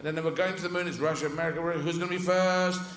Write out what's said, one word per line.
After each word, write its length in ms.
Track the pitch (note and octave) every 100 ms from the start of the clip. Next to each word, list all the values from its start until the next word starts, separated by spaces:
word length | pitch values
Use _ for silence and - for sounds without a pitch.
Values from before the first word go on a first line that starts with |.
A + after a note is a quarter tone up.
then 120 | D3
they 60 | D#3+
were 100 | D#3+
going 240 | E3 F#3
to 80 | F#3+
the 60 | F3
moon. 180 | F3+ F3
It's 100 | A#2+
Russia, 280 | D3+ D3+ D3+
America, 340 | D3+ E3 D#3+
who's 380 | E3 E3 D3 E3+
gonna 120 | F3+
be 80 | F3+
first? 640 | F3+ F#3 F#3 F#3 F3+ F#3 -